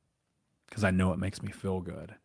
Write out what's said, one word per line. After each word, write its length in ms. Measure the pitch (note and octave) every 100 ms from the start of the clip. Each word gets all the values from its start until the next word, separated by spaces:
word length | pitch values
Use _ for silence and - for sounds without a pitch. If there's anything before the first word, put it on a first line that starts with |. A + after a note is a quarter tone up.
| _ _ _ _ _ _ -
'cause 140 | A2 G2+
I 60 |
know 200 | F#2 F#2
it 80 | F2
makes 240 | F#2+ -
me 80 | G2
feel 300 | - G2 F#2
good." 340 | F2 D2+ E2 -